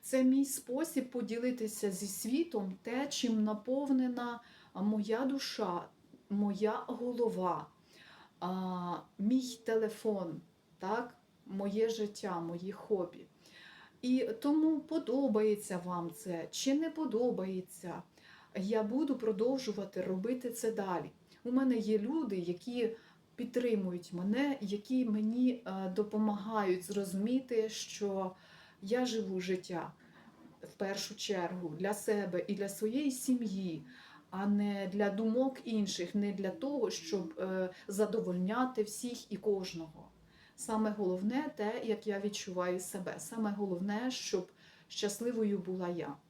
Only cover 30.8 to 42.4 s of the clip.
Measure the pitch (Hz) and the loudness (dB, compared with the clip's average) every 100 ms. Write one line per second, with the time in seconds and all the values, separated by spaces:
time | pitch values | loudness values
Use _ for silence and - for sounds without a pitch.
30.8 | 196 196 - 208 - 190 170 180 175 156 | -2 -2 -4 -6 -2 0 0 -2 -6 -2
31.8 | 190 - - 208 196 180 175 196 196 - | -2 -2 0 0 2 -2 0 -2 -2 -2
32.8 | 214 247 294 254 - 247 226 190 190 160 | 0 2 0 0 2 2 2 -2 -2 -4
33.8 | - - - - - 185 202 202 208 202 | -10 -20 -20 -20 -10 -2 2 4 4 0
34.8 | 190 202 202 196 226 226 262 262 - 220 | -2 2 2 4 2 4 2 0 -2 0
35.8 | 196 - 175 208 202 185 190 - 269 285 | 0 0 0 2 0 0 -2 -2 -2 0
36.8 | 202 - - 196 170 - 185 185 185 180 | 0 -2 -2 -2 -2 -4 -2 -2 -2 -4
37.8 | - 196 214 226 180 180 185 233 254 240 | -8 0 2 2 0 0 2 2 2 2
38.8 | 208 - 247 233 - 202 214 196 180 170 | -2 -2 -6 -8 -8 -4 0 0 0 -8
39.8 | 160 - - - - - - - - 220 | -10 -12 -20 -20 -20 -20 -20 -14 -2 2
40.8 | 220 208 190 185 202 254 302 - 208 240 | 2 2 0 2 2 0 -2 -2 -2 -2
41.8 | 220 214 214 202 202 202 | -2 -2 0 0 -2 -4